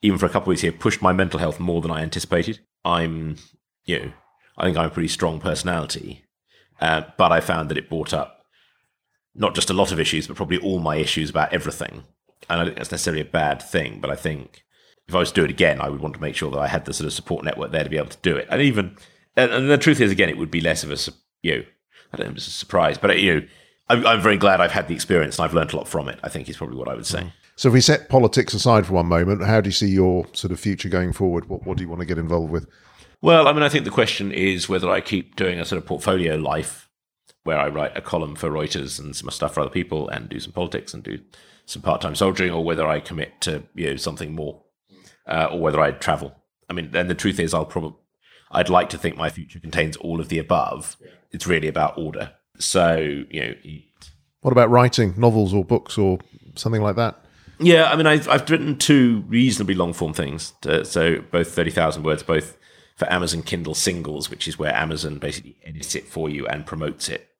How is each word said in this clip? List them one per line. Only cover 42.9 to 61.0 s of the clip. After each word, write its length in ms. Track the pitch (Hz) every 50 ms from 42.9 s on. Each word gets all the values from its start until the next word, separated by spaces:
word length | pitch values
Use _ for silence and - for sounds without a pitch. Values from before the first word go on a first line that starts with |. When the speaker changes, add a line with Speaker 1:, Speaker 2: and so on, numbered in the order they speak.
| 78 76
Speaker 1:
commit 400 | - - 92 78 71 - - _
to, 220 | - - 78 73 71 _ _
you 100 | 92 85 73
know, 40 | 69
something 380 | 69 - 85 76 - 85 76 78
more, 280 | 78 78 73 71 - _ _ _ _ _ _ _ _ _ - _ _ _ -
uh, 200 | - 80 80 73
or 80 | 73 87
whether 200 | 82 80 71 76
I 120 | 78 71
travel. 440 | 67 - - - 80 73 73 69 69 _ _ _ _ _ _ _
I 40 | 87
mean, 180 | 87 82 76 -
and 160 | 82 90 90
the 60 | 87
truth 240 | - - 104 92 -
is, 140 | 85 82 82
I'll 120 | 85 78
probably, 320 | - - 90 80 78 76 _ _ _ _ _ _ _ _ _ _ _
I'd 180 | - - 90 87
like 200 | 90 90 87 -
to 80 | - -
think 180 | - 85 -
my 140 | - 80 80
future 300 | - - 80 - - 87
contains 360 | - 80 78 90 78 80 78 -
all 220 | - 85 82 82
of 100 | 80 82
the 100 | 82 80
above. 580 | 78 - - 82 67 - - 73 78 - - _
Speaker 3:
Yeah. 100 | _ - - _ _ _
Speaker 1:
It's 160 | - 82 - 90
really 200 | 87 80 78 78
about 300 | 76 80 80 78 - -
order. 360 | 82 78 78 - 52 - _ _ _ _ _ _
So, 380 | - - - 95 90 85 82 80
you 420 | 78 76 71 71 - - - 78
know, 120 | 67 57 62 - _
it 200 | - 78 73 - _ _ _ - - - _ _ _ _ _
Speaker 2:
What 100 | _ 143
about 180 | 127 123 120 113
writing 440 | 120 120 123 123 - - 117 101 90 98
novels 360 | 117 120 113 110 107 95 92
or 100 | 104 92
books 340 | - 123 113 - - - -
or 220 | 104 95 92 90 - _ _ - _ - -
something 260 | - - 113 113 110
like 160 | 107 104 98 101
that? 200 | 117 113 - - _ _ _ _ _ - - _
Speaker 1:
Yeah, 260 | 156 175 170 160 160 -
I 60 | -
mean, 120 | 156 160 156
I've, 200 | 151 151 147 -
I've 220 | 135 143 147 -
written 280 | 160 165 151 147 147 -
two 460 | - - 151 139 127 120 117 107 95 95
reasonably 460 | 104 117 127 131 107 92 107 92 98
long-form 380 | 90 87 87 85 - 87 80 78
things. 400 | - 85 69 71 80 - - - _
To, 220 | - 69 78 80 -
so 380 | - - 87